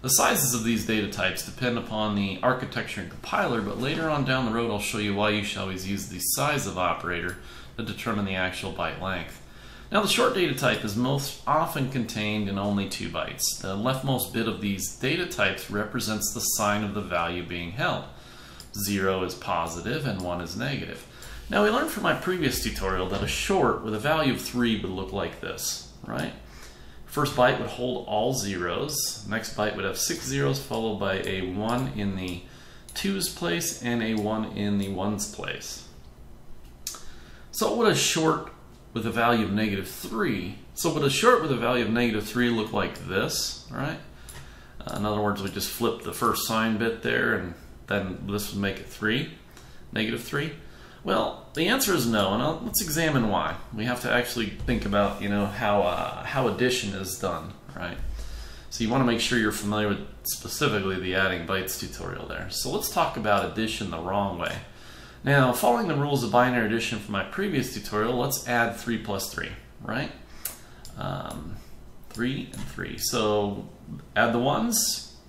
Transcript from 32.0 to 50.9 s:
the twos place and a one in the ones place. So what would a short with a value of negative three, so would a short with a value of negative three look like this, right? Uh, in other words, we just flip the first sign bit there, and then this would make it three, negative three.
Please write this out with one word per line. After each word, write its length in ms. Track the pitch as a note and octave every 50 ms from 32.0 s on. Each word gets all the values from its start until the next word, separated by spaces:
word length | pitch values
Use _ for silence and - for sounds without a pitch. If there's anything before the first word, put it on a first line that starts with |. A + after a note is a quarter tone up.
| G2+ G2 F#2+
the 280 | F#2 F#2 F2+ F2 F2 - - - - - - - - - - -
twos 340 | - - G3 G3 G3 E3+ -
place 540 | - - F3 E3+ E3+ E3+ E3 - A#2+ - -
and 180 | A#2+ A#2+ A#2
a 140 | A2 A2 A2+
one 420 | G#2+ G#2 G#2+ A2 A2 A2 - -
in 220 | - G#2 G2+ G2+ G2+
the 120 | G2 G2
ones 440 | G2 F2+ F#2+ G#2 G#2+ G2+ - - -
place. 540 | - - F#2 - - - - - - - - - - - - - - - - - - - - - - - - - - - - - - - - - - - - - - - -
So 200 | - - A3 -
what 80 | G#3 A#3
would 140 | A#3 G#3 E3
a 40 |
short 560 | C#3 - - - E3 D#3+ D#3+ D#3 D#3 - - - - - - - - - - -
with 140 | A#2 G#2+
a 40 | A2+
value 340 | - A#2 A#2 A#2+ A#2+ A2+ G#2+
of 60 | F#2+
negative 380 | G2 G#2 A2 G#2+ G2 F#2+ F#2+ -
three, 720 | - - - - G#2+ A2 G#3 E3 A2 F#2 F2 E2+ - - - - -
so 200 | - - E3+ D3
would 80 | D3+ C#3+
a 80 | C3+
short 320 | C#3 - - A#3 B3+ A#3+ D#3+
with 80 | D3+
a 60 | C3+
value 280 | A2+ A2+ A#2+ B2+ A#2+ A#2
of 60 | G#2
negative 380 | A2+ A#2 A#2+ A#2+ G#2+ G#2+ G2+ -
three 200 | - B2 B2 A#2+
look 240 | A#2 A2 G#2 G#2 -
like 360 | G#2 F#2 F2 - - F#2 F2+
this, 580 | F#2 G2 A2+ D#3 - - - - - - - - B2
right? 260 | B2 C3+ D3 - - - - - - - - - - - - - - - - - -
Uh, 160 | - - -
in 80 | - G2+
other 160 | G#2+ G#2 G#2
words, 220 | G#2+ G#2 G2 G2 G2
we 80 | G2
just 180 | E2+ G2+ F#2+ -
flip 340 | - - A#2 A2+ - - -
the 100 | - -
first 340 | - - A2+ G#2 - -
sign 300 | - A2+ A2+ A2+ A2+ A2
bit 260 | G#2 A#2 A2+ - - -
there, 320 | A#2+ A#2 A#2+ B2 A#2 A2+
and 200 | F#2+ F2 F2+ E2+ - - - - - - -
then 360 | G2 G2+ F#2+ F#2 F2+ - - G2
this 240 | G2+ G#2 G2+ - -
would 100 | G2 G2
make 160 | G2 F#2+ -
it 80 | -
three, 460 | - - - G#2 G#2+ A2+ C3 E3 D#3+ - - - - - - - - - - - -
negative 320 | - G#2+ A2 A2 A#2 A#2+ -
three. 300 | - - C#3+ D3+ D#3+ - - - - - - - -